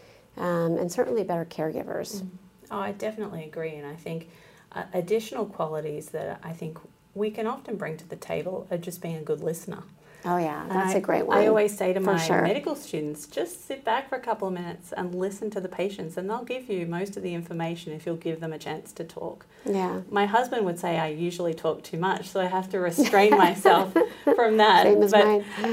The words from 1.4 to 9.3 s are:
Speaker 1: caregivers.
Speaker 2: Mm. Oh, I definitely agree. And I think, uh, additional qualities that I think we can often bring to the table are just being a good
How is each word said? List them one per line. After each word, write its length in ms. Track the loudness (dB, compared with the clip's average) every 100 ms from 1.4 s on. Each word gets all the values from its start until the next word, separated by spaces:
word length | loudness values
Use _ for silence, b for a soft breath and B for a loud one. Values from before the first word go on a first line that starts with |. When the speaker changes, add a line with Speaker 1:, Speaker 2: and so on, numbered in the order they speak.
| -4
Speaker 1:
caregivers. 760 | -6 -6 -6 -6 -8 -8 -10
Speaker 2:
Mm. 60 | -12 -14 -20 _ -12
Oh, 80 | -8
I 120 | -8
definitely 520 | -6 -8 -8 -10 -10 -12
agree. 300 | -8 -8 -8
And 100 | -12
I 80 | -12
think, 340 | -10 -10 -12 b b b b
uh, 100 | -12 -6
additional 520 | -6 0 -2 -2 -6 -6
qualities 640 | -4 -4 -4 -6 -8 -8
that 300 | -8 -8 -8
I 80 | -12
think 280 | -10 -10 -12 -18 _ _
we 160 | -4 -4
can 160 | -2 -6
often 280 | -6 -8 -8
bring 180 | -8 -10
to 100 | -12
the 60 | -14
table 520 | -6 -6 -4 -8 -6
are 60 | -8
just 240 | -8 -10
being 140 | -8 -8
a 60 |
good 200 | -4